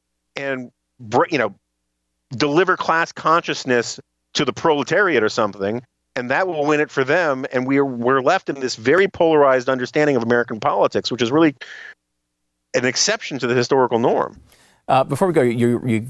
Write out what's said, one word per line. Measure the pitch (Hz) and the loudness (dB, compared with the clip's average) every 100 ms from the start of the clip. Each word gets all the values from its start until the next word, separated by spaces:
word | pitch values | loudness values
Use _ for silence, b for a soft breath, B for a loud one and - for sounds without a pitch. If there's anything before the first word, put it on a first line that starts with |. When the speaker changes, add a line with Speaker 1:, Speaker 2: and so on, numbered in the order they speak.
| _ _ _ - | _ _ _ -10
Speaker 1:
and | 139 131 123 _ _ _ | -8 -8 -10 _ _ _
br-, | 117 120 165 | -2 2 2
you | 151 | 0
know, | 110 98 _ _ _ _ _ _ _ | -2 -4 _ _ _ _ _ _ _
deliver | 117 147 147 185 180 | -4 0 2 2 0
class | - 165 165 | 0 0 -2
consciousness | - 160 165 165 147 135 123 113 - - _ _ | -4 0 2 0 -6 0 0 0 -8 -18 _ _
to | - | -4
the | 135 | -2
proletariat | - 165 147 127 165 202 135 | 0 0 0 0 0 2 2
or | 107 | 2
something, | - 107 98 98 117 123 _ _ - | 0 -2 -2 -6 -6 -10 _ _ -10
and | 123 | -4
that | 143 185 | -2 -2
will | 160 143 | -2 0
win | 151 | 0
it | 151 | 0
for | - | -2
them. | 131 165 165 131 139 | 0 0 0 -2 -4
And | 127 127 | -4 0
we're, | 139 139 | 0 0
we're | 120 120 135 | -2 0 2
left | 127 185 - | 2 0 -2
in | 139 | -6
this | 131 - | -6 -2
very | 113 165 196 | 2 2 2
polarized | - 165 156 139 131 123 | 2 2 4 4 2 0
understanding | 131 123 151 151 131 | -4 -2 0 2 0
of | |
American | 113 120 117 113 | 2 0 0 -4
politics, | 143 190 151 - - | -2 0 0 0 -4
which | 117 | -4
is | 117 | 0
really | 143 165 139 B B B - _ _ _ _ _ _ _ | 2 2 0 B B B -20 _ _ _ _ _ _ _
an | 131 | -2
exception | 123 120 - 220 - 139 | -2 0 -2 -2 -6 -6
to | 123 | -2
the | 127 | 0
historical | 120 135 123 117 | 2 2 2 2
norm. | 127 220 - - - b b b - | 0 0 -4 -8 -20 b b b -2
Speaker 2:
Uh, | 131 | 0
before | 131 139 190 | 0 0 2
we | |
go, | 160 | 2
you, | 123 117 120 120 127 | 2 2 0 0 0
you | 110 117 | -2 -2